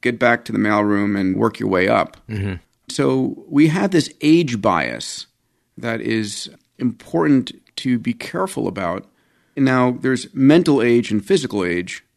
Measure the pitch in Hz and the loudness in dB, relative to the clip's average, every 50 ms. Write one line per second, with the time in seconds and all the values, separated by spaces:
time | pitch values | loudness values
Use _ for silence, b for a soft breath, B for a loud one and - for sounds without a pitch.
0 | - 127 120 110 127 120 117 117 - - 110 104 104 104 107 107 104 104 104 101 | -2 -2 -2 2 2 2 2 2 -2 -6 -4 -2 0 0 0 0 2 0 0 0
1 | 101 101 101 98 95 92 92 104 107 113 110 - 107 104 98 90 92 98 113 104 | 0 0 -2 0 0 -2 0 0 0 -2 -2 -2 -4 -2 0 2 2 2 2 2
2 | 87 - - - _ - 110 104 98 101 95 85 _ _ _ _ _ _ - - | 0 -2 -6 -20 _ -12 -8 -6 -6 -6 -6 -8 _ _ _ _ _ _ -4 -2
3 | 139 135 131 131 131 131 - - - - - 139 151 160 151 190 208 196 185 165 | 0 0 0 0 -2 -2 -4 -8 -14 -2 2 4 4 4 4 2 -2 0 2 0
4 | 143 - - _ - 147 160 170 175 135 120 107 - 110 92 82 69 58 60 57 | 0 0 -6 _ 2 4 4 4 4 2 -2 0 0 2 2 2 -2 -2 -4 -8
5 | - - - - - _ _ _ _ _ _ _ _ _ _ - - 117 113 113 | -10 -10 -12 -14 -16 _ _ _ _ _ _ _ _ _ _ -10 -6 -6 -6 -4
6 | 107 113 110 113 107 104 107 - - - - - _ _ _ _ 131 123 110 - | -4 -2 -2 -2 -2 -4 -6 -10 -12 -14 -16 -20 _ _ _ _ -4 -4 -4 -4
7 | - - - 165 165 156 143 131 127 - - - _ _ _ - - 131 127 120 | -14 -4 -2 0 2 4 4 2 2 -2 -10 -18 _ _ _ -8 -2 -2 -2 -2
8 | - 120 117 - - - - 170 190 185 - - 113 95 92 92 95 85 85 95 | -2 -4 -6 -6 -8 -10 -6 -4 -4 -4 -4 -4 -4 -4 -4 -4 -4 -4 -4 -6
9 | - _ _ _ _ _ _ _ _ _ _ - 139 131 131 127 127 127 123 123 | -10 _ _ _ _ _ _ _ _ _ _ 0 0 2 2 2 2 2 0 -2
10 | - 135 131 120 - - _ - 135 135 147 170 180 - 143 - 110 120 120 120 | -2 -2 -2 -2 -4 -8 _ 2 4 6 6 6 6 4 2 2 4 4 4 2
11 | 113 - 107 104 101 - 196 185 143 110 - 104 92 87 87 90 90 92 - - | 2 0 -2 -4 0 2 0 0 0 -2 -4 -2 -2 -2 -2 -4 -4 -6 -10 -16
12 | _ _ _ | _ _ _